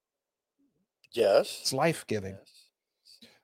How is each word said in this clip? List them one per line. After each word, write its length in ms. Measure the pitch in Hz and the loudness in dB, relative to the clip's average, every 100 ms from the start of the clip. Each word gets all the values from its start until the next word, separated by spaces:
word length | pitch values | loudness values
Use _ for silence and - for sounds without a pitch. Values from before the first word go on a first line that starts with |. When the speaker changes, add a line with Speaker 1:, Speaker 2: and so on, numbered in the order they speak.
| _ _ _ _ _ _ _ _ _ _ _ | _ _ _ _ _ _ _ _ _ _ _
Speaker 1:
Yes. 460 | 117 254 160 208 - | 0 4 4 2 -4
Speaker 2:
It's 140 | - | -4
life-giving. 640 | 135 165 156 - 107 95 95 | 0 0 0 -4 -6 -6 -12
Speaker 1:
Yes. 880 | - - _ _ _ _ _ - - _ | -20 -20 _ _ _ _ _ -20 -20 _